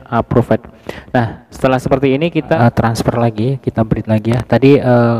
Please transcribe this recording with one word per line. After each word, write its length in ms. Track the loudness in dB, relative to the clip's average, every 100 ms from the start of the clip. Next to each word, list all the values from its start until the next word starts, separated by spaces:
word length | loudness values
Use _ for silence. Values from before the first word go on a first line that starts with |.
approved. 560 | -6 -4 0 0 0 -2 -4 -20 -18 -18 -4 -2
Nah, 320 | -2 -6 _
setelah 320 | -4 0 0
seperti 400 | 0 0 0 0
ini, 80 | -2
kita, 400 | -4 -2 2 2
eh, 40 | 2
transfer 400 | -2 0 -2 0
lagi, 400 | -2 -2 -4 -4
kita 160 | -4 -4 -2
breed 240 | -2 -2
lagi 240 | -2 0 -4
ya. 80 |
Tadi, 320 | 0 2 4 4
eh, 420 | 4 2 2